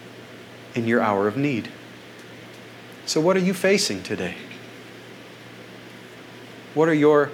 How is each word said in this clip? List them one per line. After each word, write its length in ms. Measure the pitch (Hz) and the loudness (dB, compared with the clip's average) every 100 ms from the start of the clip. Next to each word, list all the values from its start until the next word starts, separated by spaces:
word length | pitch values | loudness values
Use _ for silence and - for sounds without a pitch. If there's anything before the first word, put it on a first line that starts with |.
| - - - - - - - 123 | -18 -18 -18 -18 -18 -18 -6 -2
in 120 | 113 | 2
your 140 | 120 | 4
hour 260 | 110 98 104 | 4 4 2
of 80 | 131 | 2
need. 320 | 143 120 - - - - - - - - - - - - - - - | 0 0 -4 -12 -18 -18 -18 -18 -18 -18 -18 -18 -18 -18 -18 -12 -2
So 140 | 160 | 2
what 160 | 165 190 | 4 4
are 60 | |
you 120 | 185 | 4
facing 500 | 185 190 202 - 98 | 4 4 4 2 -2
today? 320 | 92 101 90 - - - - - - - - - - - - - - - - - - - - - - - - | -4 -4 -4 -6 -12 -16 -16 -18 -18 -18 -18 -18 -18 -18 -18 -18 -18 -18 -18 -18 -18 -18 -18 -18 -18 -18 -4
What 140 | 143 160 | 2 4
are 60 | |
your 380 | 156 147 147 139 | 6 8 8 6